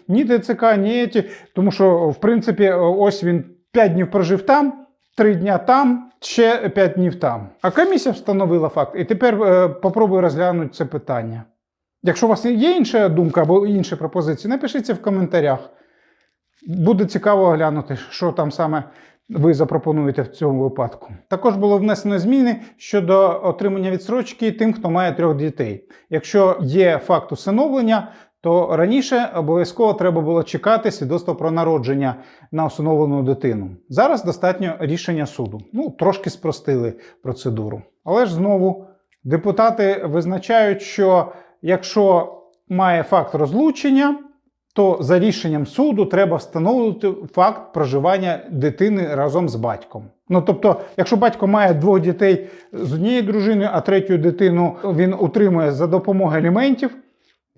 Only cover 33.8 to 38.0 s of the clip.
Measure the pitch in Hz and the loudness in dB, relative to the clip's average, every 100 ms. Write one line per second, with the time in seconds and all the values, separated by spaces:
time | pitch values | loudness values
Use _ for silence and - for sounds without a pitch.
33.8 | - 131 277 262 175 - 180 185 180 160 | -6 0 0 0 -4 -4 -2 -2 -6 -6
34.8 | 151 170 - 160 143 - 110 104 - 220 | -6 -6 -4 -6 -6 -8 -10 -12 -10 -8
35.8 | 294 - 180 190 - - 160 151 - 131 | -8 -2 -2 -2 -6 -8 -8 -6 -4 -2
36.8 | 117 113 - _ 131 120 127 110 107 110 | -2 -8 -18 _ -12 -8 -6 -6 -8 -10
37.8 | - _ | -16 _